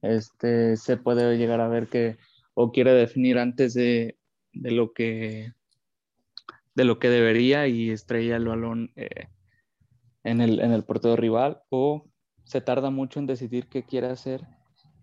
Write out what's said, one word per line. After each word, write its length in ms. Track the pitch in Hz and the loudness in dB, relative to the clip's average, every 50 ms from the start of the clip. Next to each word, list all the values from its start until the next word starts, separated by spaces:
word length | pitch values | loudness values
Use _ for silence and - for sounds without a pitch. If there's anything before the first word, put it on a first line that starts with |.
| - | 0
Este, 720 | 104 113 113 107 - _ _ - 120 120 117 117 113 113 | 0 0 0 -2 -4 _ _ -2 0 2 2 2 2 2
se 200 | 110 - - 127 | 0 0 -2 -2
puede 400 | 120 - 120 120 120 120 120 120 | -2 0 0 2 2 2 2 2
llegar 240 | 117 117 113 117 113 | 2 2 0 0 0
a 80 | 117 117 | 0 0
ver 200 | 117 117 117 110 | 0 -2 -4 -2
que 280 | - 123 117 113 113 - _ _ _ _ _ _ _ | -2 -2 -2 -2 -4 -8 _ _ _ _ _ _ _
o 180 | - 120 117 120 | 0 0 2 2
quiere 200 | 139 127 127 127 | 2 4 6 6
definir 460 | 127 117 117 - 131 127 127 127 123 | 6 4 2 2 0 2 2 2 2
antes 360 | 120 123 120 123 135 123 117 | 0 -2 0 0 0 0 2
de, 440 | 123 123 120 120 117 117 113 - _ _ _ _ _ _ _ _ | 0 0 2 2 0 -2 -4 -8 _ _ _ _ _ _ _ _
de 180 | - - 123 117 | -10 -6 -2 0
lo 200 | 117 117 110 - | 0 0 -2 -2
que, 600 | - 117 113 113 110 110 110 110 110 110 117 120 _ _ _ _ _ _ _ _ _ _ _ _ _ _ _ _ - _ - - _ _ _ _ | -4 -4 -4 -4 -6 -6 -8 -8 -10 -12 -14 -18 _ _ _ _ _ _ _ _ _ _ _ _ _ _ _ _ -20 _ -20 -20 _ _ _ _
de 100 | - 127 | 2 2
lo 140 | 120 113 - | 2 2 2
que 100 | - 123 | 2 2
debería 600 | 123 120 117 113 110 117 120 127 139 147 147 139 | 4 4 4 4 4 4 4 4 4 2 2 0
y 220 | 120 117 113 113 | 0 -2 -2 -4
estrella 460 | 110 107 - - 120 117 113 117 117 | -4 -6 -6 -4 -4 -2 -2 -2 -2
el 100 | 117 117 | -2 -2
balón, 460 | 117 113 113 113 117 113 117 117 117 _ | -4 -4 -4 -4 -6 -6 -6 -8 -10 _
eh, 320 | - - - - - - - _ _ _ _ _ _ _ _ _ _ _ _ _ _ _ _ _ _ _ | -14 -14 -12 -12 -14 -16 -18 _ _ _ _ _ _ _ _ _ _ _ _ _ _ _ _ _ _ _
en 160 | 113 117 117 | -4 0 2
el, 200 | 120 113 110 - | 2 2 2 2
en 120 | - 120 117 | 2 2 0
el 120 | 110 107 | 0 0
portero 320 | - - 113 - 117 117 | -2 -6 -2 0 2 2
rival, 460 | 117 117 113 110 117 127 143 156 - _ _ | 2 2 2 2 2 0 0 -2 -6 _ _
o 380 | - 127 131 143 147 151 _ _ _ _ _ _ _ _ _ | -4 -2 0 0 -2 -4 _ _ _ _ _ _ _ _ _
se 160 | _ - 135 | _ -6 -6
tarda 300 | 127 - 123 135 131 139 | -2 -2 -2 -2 -2 -2
mucho 300 | 135 135 135 127 - 151 | -4 -4 -6 -6 -6 -8
en 60 | 143 | -6
decidir 420 | 135 135 123 127 117 123 123 123 _ | -6 -6 -6 -6 -6 -6 -8 -8 _
qué 160 | - 135 123 | -10 -10 -8
quiere 240 | _ - 127 120 127 | _ -6 -6 -4 -4
hacer 380 | 127 127 - 135 131 131 - - _ _ _ _ _ _ _ _ _ _ | -6 -8 -8 -10 -10 -10 -12 -16 _ _ _ _ _ _ _ _ _ _